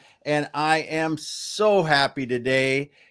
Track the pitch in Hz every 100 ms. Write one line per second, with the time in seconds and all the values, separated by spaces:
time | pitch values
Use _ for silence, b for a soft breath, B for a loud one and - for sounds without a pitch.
0 | b b - 151 147 143 156 160 127 156
1 | 160 151 - - - - 214 202 160 143
2 | 139 - 127 123 120 131 131 135 143 b
3 | b